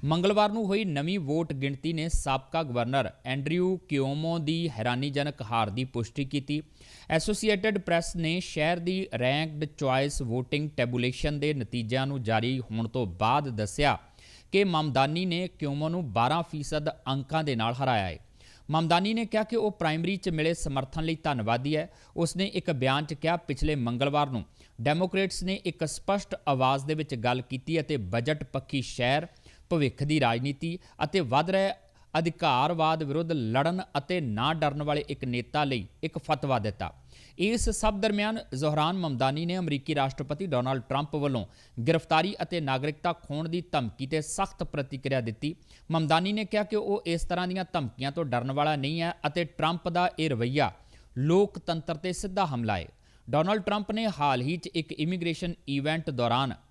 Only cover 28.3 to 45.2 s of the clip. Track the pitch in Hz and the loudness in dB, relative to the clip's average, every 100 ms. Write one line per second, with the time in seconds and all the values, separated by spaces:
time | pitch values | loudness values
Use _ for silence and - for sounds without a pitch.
28.3 | - - 135 135 139 120 - 123 139 170 | -2 -2 -8 -4 -4 -4 -2 2 2 -2
29.3 | - - - - 170 139 - 143 156 127 | -14 -20 -20 -2 2 2 0 2 4 4
30.3 | 117 131 139 170 175 - - 156 196 143 | 2 -2 -4 -6 -8 -12 -6 -2 0 2
31.3 | 127 170 190 196 - - _ - 156 165 | 2 2 2 2 -2 -12 _ -4 0 0
32.3 | 160 165 127 143 170 156 160 151 143 165 | 0 2 4 2 4 2 2 0 -2 0
33.3 | 160 113 120 151 185 180 143 - 180 139 | 0 2 2 2 0 -2 -6 -2 -2 -2
34.3 | 104 131 160 151 143 147 147 - 147 131 | 0 0 2 0 0 -2 -2 -2 -6 -4
35.3 | 120 117 147 147 127 95 - 160 160 - | -4 -2 -2 0 -2 -4 -8 -6 -6 -2
36.3 | 151 143 127 107 101 90 - - - - | -2 2 0 0 -4 -8 -10 -20 -20 -20
37.3 | - 196 233 - 208 214 202 220 202 208 | -2 0 2 0 2 0 2 0 2 0
38.3 | 226 - 131 151 151 151 190 165 127 131 | -2 -6 -2 0 2 2 2 -2 2 2
39.3 | 143 170 185 170 143 139 147 135 - 135 | 2 -2 -2 0 -2 0 0 0 -2 -6
40.3 | 151 190 131 127 135 113 135 147 156 143 | -4 0 0 2 -2 -2 -2 -2 -2 0
41.3 | 127 95 - - - 120 165 - - 175 | 0 -4 -12 -16 -4 2 2 4 2 2
42.3 | 202 165 175 143 135 143 147 175 165 - | -2 -4 -2 0 0 0 -2 -4 -4 -6
43.3 | 147 165 175 170 151 120 - 135 156 147 | -6 -4 -4 -2 -2 -2 -4 -4 -2 -2
44.3 | - 196 - 165 147 135 139 135 135 | -4 -4 -4 -6 -4 -6 -4 0 0